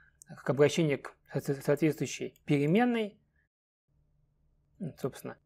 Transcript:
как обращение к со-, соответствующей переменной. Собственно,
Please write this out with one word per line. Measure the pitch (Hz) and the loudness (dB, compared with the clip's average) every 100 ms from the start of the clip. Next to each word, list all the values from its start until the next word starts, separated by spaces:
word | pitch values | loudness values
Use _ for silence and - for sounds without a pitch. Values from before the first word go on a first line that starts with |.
| _ _ - | _ _ -20
как | - - | -12 -2
обращение | 131 147 160 160 135 | 4 4 4 0 0
к | - - - | -6 -20 -10
со-, | 143 - 135 | -8 -4 -4
соответствующей | - 143 160 143 131 - 127 - | 0 2 2 0 -6 -6 -10 -8
переменной. | - 147 143 190 247 233 208 - _ _ _ _ _ _ _ _ _ _ _ _ _ _ _ - 170 - | 0 2 4 4 2 0 -4 -8 _ _ _ _ _ _ _ _ _ _ _ _ _ _ _ -12 -12 -8
Собственно, | 135 - 131 117 | -10 -8 -14 -14